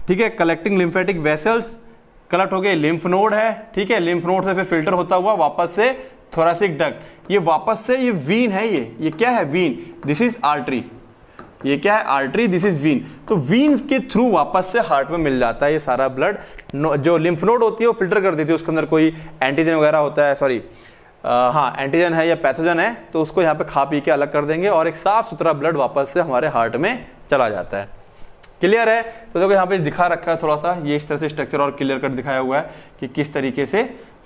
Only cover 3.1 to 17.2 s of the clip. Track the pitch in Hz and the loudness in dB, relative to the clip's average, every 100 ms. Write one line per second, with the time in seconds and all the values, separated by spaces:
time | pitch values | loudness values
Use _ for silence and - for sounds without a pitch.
3.1 | 185 214 208 226 - - 190 208 220 170 | 2 2 2 0 -4 -6 -4 0 0 0
4.1 | 175 165 190 190 190 185 170 165 180 180 | 0 0 0 0 -2 0 0 0 0 2
5.1 | 185 202 202 147 - 170 185 240 254 - | 2 2 2 0 0 -2 0 0 0 -12
6.1 | - - 165 165 170 202 147 151 - - | -20 -8 0 2 2 -2 0 -2 -4 -18
7.1 | - - 196 165 156 - 214 - 262 247 | -18 -2 0 2 0 0 -2 0 0 2
8.1 | 185 135 220 247 190 220 156 113 - 156 | 0 0 2 2 0 -2 -2 -4 -6 -6
9.1 | 156 240 233 151 170 170 117 - - 139 | 0 0 2 0 0 0 -2 -12 -10 -4
10.1 | 147 240 233 143 147 135 123 - - - | 0 0 0 0 0 -2 -6 -6 -18 -20
11.1 | - - - - - 135 143 202 214 - | -20 -20 -20 -20 -6 -2 0 2 0 0
12.1 | 135 135 190 233 175 202 151 151 131 - | -2 -2 0 0 2 0 0 0 0 -2
13.1 | - - 196 127 233 302 254 - 262 - | -12 -2 -2 2 4 4 2 0 -2 0
14.1 | 214 247 170 143 185 185 233 202 143 139 | 2 4 2 2 0 0 -2 2 0 0
15.1 | 170 151 127 120 113 143 156 143 123 131 | -2 0 2 0 2 0 0 0 0 0
16.1 | 127 175 208 - - - 139 160 147 147 | 0 -2 -2 -12 -20 -10 -4 0 2 2
17.1 | 170 | 2